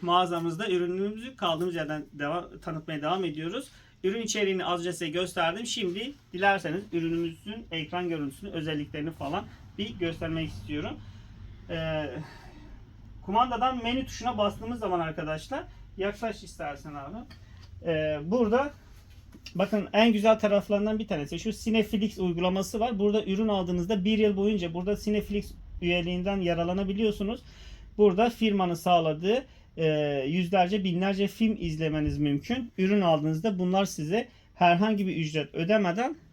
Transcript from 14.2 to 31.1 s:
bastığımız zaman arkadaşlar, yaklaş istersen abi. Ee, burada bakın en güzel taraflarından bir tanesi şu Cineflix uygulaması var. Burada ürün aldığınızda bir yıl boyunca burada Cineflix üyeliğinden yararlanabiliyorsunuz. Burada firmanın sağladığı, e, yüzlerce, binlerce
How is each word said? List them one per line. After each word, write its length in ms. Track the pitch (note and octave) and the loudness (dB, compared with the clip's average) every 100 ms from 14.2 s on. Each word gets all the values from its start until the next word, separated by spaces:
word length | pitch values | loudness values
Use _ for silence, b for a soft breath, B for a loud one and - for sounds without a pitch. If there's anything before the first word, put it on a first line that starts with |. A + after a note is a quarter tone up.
| A#3+ G#3+ | -4 0
bastığımız 400 | G3+ - A3 A#3+ | 0 0 -8 -4
zaman 220 | G3+ F3 | -2 0
arkadaşlar, 640 | D#3+ D#3 D#3 D#3 - C#4+ F#4 b b F#3+ | -2 -4 -6 -6 -6 -8 -8 b b -4
yaklaş 460 | G3+ G3+ A3+ - | -4 -2 -6 -6
istersen 520 | D#3 - D3+ C#3 D3+ | -12 -10 -10 -8 -12
abi. 220 | D3 C#3+ A3 - B B B B - E3 | -12 -10 -12 -14 B B B B -8 -2
Ee, 320 | D#3 D#3 D3+ | 0 0 -2
burada 480 | D#3+ B3 G#3+ B3+ D4 - b b b b - - - | 0 2 4 4 2 -4 b b b b -20 -20 -8
bakın 340 | F3 G3 G#3 - | -2 0 0 2
en 200 | G#3 A#3 | 4 6
güzel 260 | G#3 A3 A3 | 6 6 4
taraflarından 600 | G#3 G3+ G3+ G#3 G#3+ G#3+ | 4 2 2 0 0 -2
bir 100 | G#3+ | -2
tanesi 300 | E3 C#3 E3 | -4 -4 -4
şu 140 | A3 | -6
Cineflix 680 | G#3 A3+ A3 G#3+ G#3 G#3 - | -4 0 2 2 2 0 0
uygulaması 600 | F#3 E3+ F3+ F#3+ F#3 A3+ | 0 2 2 2 0 0
var. 180 | A#3+ G3 | 0 2
Burada 260 | G#3 G#3+ | 2 2
ürün 240 | F#3 F#3+ A3 | 2 0 2
aldığınızda 560 | G3 F3 F3+ F3 G#3 | 2 0 0 0 0
bir 140 | G3 G#3+ | 2 4
yıl 180 | G#3+ G3 | 4 4
boyunca 380 | G#3 G#3 F3 | 2 2 -2
burada 220 | F3 F#3 G3+ | -4 -2 -2
Cineflix 580 | G#3+ G#3 G3+ G3+ - - - - | 0 0 0 -4 -6 -12 -14 -4
üyeliğinden 580 | F3 F3 E3+ F3+ F#3 G3 | 0 2 0 -2 -2 0
yararlanabiliyorsunuz. 1000 | F3 E3+ E3+ F#3 G3 G3+ G#3+ G#3 G3 E3+ - B B B B - | 0 0 0 0 -2 0 0 0 -4 -6 -10 B B B B 6
Burada 320 | G#3 F3+ A#3 | 6 6 2
firmanın 440 | A#3 A3 G3+ F3+ | 4 2 4 2
sağladığı, 680 | E3 F#3 E3+ D#3+ D3+ F#3 B3 C4 b b - | 2 4 6 6 2 2 0 -2 b b 0
e, 100 | D#3+ D3+ D3 C#3 C3+ | 2 4 2 0 0
yüzlerce, 560 | F3+ F3 F#3+ F3+ G#3 | 0 2 4 4 2
binlerce 420 | F#3 F3 G3 | 0 2 2